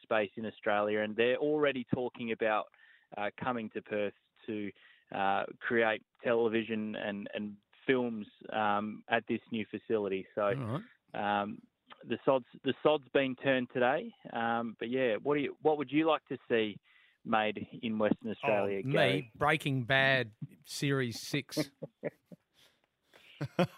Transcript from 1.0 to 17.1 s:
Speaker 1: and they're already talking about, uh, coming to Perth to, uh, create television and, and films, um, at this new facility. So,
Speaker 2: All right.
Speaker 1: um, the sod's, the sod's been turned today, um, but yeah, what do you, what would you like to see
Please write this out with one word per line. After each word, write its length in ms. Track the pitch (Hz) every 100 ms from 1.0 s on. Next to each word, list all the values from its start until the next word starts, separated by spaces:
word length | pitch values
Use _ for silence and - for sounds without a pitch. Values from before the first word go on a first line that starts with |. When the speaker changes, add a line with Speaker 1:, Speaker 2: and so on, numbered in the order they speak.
Speaker 1:
and 140 | 107 107
they're 220 | 120 127
already 480 | 147 151 143 131 123
talking 380 | 131 123 - 117
about, 340 | 110 110 107 - _ - - _ 101
uh, 120 | 104 -
coming 300 | 127 120 110
to 100 | 110
Perth 300 | - 107 101 - _ _ -
to, 240 | 107 101 - - - -
uh, 300 | 98 98 98 - -
create 420 | - 117 113 107 - _
television 720 | 131 117 117 113 110 107 107 101
and, 340 | 104 101 104 -
and 180 | 104 101 _ _ -
films, 400 | 127 120 110 101 - -
um, 520 | 110 107 101 107 107 -
at 160 | 117 -
this 120 | 113 -
new 120 | 113 101
facility. 560 | 107 - 110 101 95 92
So, 80 | - 101
Speaker 2:
All 360 | 131 113 143 226 _ _
right. 280 | - 104 101
Speaker 1:
um, 180 | 101 113 - _ - - 143
the 80 | 113 -
sod's, 220 | 135 - -
the 100 | 135 -
sod's 260 | 156 151 127
been 220 | 143 135 123
turned 320 | 139 127 123
today, 400 | 131 123 139 233 - -
um, 420 | 120 117 117 117 -
but 100 | 117
yeah, 280 | 131 127 104
what 140 | 117 147
do 60 |
you, 140 | 131 -
what 160 | 156 147
would 140 | 131
you 160 | 147 160
like 180 | 147 -
to 100 | 101 -
see 300 | 117 110 98 _ _ _